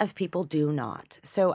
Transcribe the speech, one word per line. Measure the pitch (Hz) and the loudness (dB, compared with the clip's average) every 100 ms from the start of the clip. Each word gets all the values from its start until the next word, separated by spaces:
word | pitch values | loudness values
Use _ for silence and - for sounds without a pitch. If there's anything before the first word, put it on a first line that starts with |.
of | 214 | -2
people | - 185 175 | -2 -4 -2
do | 151 156 151 | -2 0 2
not. | 147 113 - - - | 0 -4 -8 -14 -16
So | - - 185 | -4 2 4